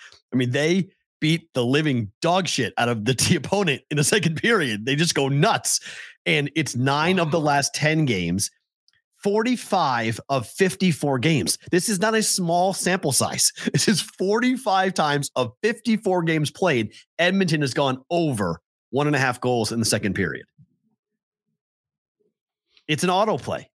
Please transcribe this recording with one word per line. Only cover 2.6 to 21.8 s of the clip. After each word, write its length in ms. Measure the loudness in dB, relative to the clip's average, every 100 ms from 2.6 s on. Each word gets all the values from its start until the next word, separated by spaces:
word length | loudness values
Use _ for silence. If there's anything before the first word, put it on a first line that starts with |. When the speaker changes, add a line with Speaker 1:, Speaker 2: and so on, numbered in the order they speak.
| -4 0
Speaker 1:
out 100 | 0
of 160 | 0
the 80 | -2
<laughs> 0 |
t-, 220 | 0 2 2
opponent 460 | 0 0 0 -2 -4
in 80 | -2
the 60 |
second 320 | 2 2 0 0
period. 500 | 2 2 0 -2 -2
They 100 | 0
just 180 | 0
go 140 | 0 0
nuts. 520 | 2 2 2 -2 -4 -6 -18 -18 -8
And 260 | -2 -2 -2 -4
it's 180 | -4
nine 440 | -2 0 2 2 2
of 100 | 2
the 80 | 0
Speaker 2:
Wow. 60 | 2
Speaker 1:
last 280 | 2 0
ten 320 | 0 0 2 2
games, 440 | 0 0 -2 -4 _ _ _ _ _ _ _
forty-five 1000 | -2 0 0 -2 0 0 2 0 -2 -4 -4
of 180 | -4 -4
fifty-four 720 | 0 0 2 0 0 0 0
games. 400 | 2 2 0 -4 0
This 180 | 0 0
is 100 | 0
not 140 | 0
a 80 | 0
small 500 | 0 -2 0 2 2
sample 400 | 0 -2 0 0
size. 400 | 0 0 0 0 0
<laughs> 100 | -2
This 160 | 0 2
is 120 | 0
forty-five 880 | -2 -4 0 2 0 -2 0 0 0
times 360 | 0 0 0 -2 -2
of 160 | -4 -2
fifty-four 600 | -4 -2 -2 0 0 0
games 260 | 2 0 -2
played. 420 | 0 0 2 -2 -8 _ -2
Edmonton 440 | 0 2 0 0
has 100 | 0
gone 280 | 0 0 -2 -4
over 500 | -2 0 0 -2 -4 _ _ -6
one 160 | -2 0
and 100 | 2
a 20 |
half 220 | 0 -2
goals 320 | -2 0 0
in 60 | -2
the 60 | 0
second 280 | 0 -2
period. 300 | -2 -4 -4 -14 _ -20 _ _ _ _ _ _ _ _ _ _ _